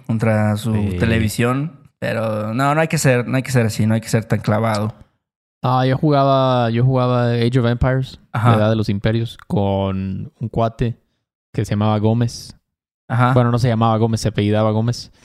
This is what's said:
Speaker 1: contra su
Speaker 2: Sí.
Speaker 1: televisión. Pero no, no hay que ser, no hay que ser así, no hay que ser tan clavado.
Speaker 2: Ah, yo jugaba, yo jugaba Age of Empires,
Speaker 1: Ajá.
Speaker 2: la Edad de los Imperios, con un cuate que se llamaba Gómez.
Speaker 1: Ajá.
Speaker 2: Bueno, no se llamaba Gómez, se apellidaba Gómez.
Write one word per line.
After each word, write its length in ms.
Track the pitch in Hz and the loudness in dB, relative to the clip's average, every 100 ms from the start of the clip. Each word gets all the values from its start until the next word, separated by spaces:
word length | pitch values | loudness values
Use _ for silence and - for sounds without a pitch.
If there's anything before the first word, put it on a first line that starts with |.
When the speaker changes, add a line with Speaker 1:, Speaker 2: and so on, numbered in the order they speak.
| - | -6
Speaker 1:
contra 480 | 113 110 107 107 104 | -2 0 2 0 -2
su 160 | 113 | -2
Speaker 2:
Sí. 240 | 107 98 90 | -2 -2 -2
Speaker 1:
televisión. 800 | 113 113 107 - 117 131 156 - - - | 0 0 -2 0 -2 0 -4 -10 -20 -10
Pero 540 | 127 113 110 107 107 | -6 -4 -4 -4 -4
no, 200 | 117 139 | -2 0
no 80 | 151 | 0
hay 60 | 160 | 0
que 100 | 156 | 0
ser, 300 | 139 123 113 | 2 2 0
no 80 | 131 | -4
hay 60 | |
que 80 | 127 | 0
ser 140 | 127 110 | 0 0
así, 200 | - 107 | 0 0
no 80 | |
hay 80 | 110 | 0
que 80 | - | 0
ser 160 | 113 - | -2 0
tan 140 | 107 | -4
clavado. 540 | - 104 113 104 107 - - _ _ _ _ _ | 0 0 0 -2 -4 -8 -20 _ _ _ _ _
Speaker 2:
Ah, 220 | 127 127 131 | -2 0 0
yo 120 | 131 | 0
jugaba, 720 | 156 139 139 135 131 127 117 | 2 2 4 2 2 2 0
yo 120 | 117 | 0
jugaba 500 | 127 131 123 123 120 | 0 2 0 0 0
Age 260 | 120 117 131 | 0 0 2
of 60 | 117 | 0
Empires, 520 | 120 131 131 131 - _ | 0 0 0 -4 -12 _
Speaker 1:
Ajá. 200 | 117 117 | 0 2
Speaker 2:
la 60 | 113 | 4
Edad 120 | 107 | 2
de 40 | 110 | 0
los 140 | 107 | 0
Imperios, 480 | 101 110 113 113 - - | -2 -2 -2 -4 -10 -6
con 840 | - 101 98 98 95 95 95 104 - | -2 0 0 -2 -4 -6 -8 -10 -10
un 100 | 110 | -8
cuate 480 | - 113 - 117 113 _ _ _ _ _ | -2 -2 -2 -6 -6 _ _ _ _ _
que 100 | - 104 | -6 -4
se 60 | |
llamaba 260 | 104 107 107 | 0 0 2
Gómez. 560 | 107 117 120 - - - _ _ _ _ - | 2 2 -2 -6 -20 -20 _ _ _ _ -6
Speaker 1:
Ajá. 260 | 120 123 | 0 2
Speaker 2:
Bueno, 180 | 127 120 | 4 2
no 80 | 120 | 2
se 80 | 123 | 0
llamaba 300 | 110 113 110 | 2 2 2
Gómez, 240 | 113 113 | 2 0
se 80 | 110 | -4
apellidaba 420 | 104 104 107 110 | -2 0 2 2
Gómez. 400 | 107 117 120 - _ | 0 0 -4 -8 _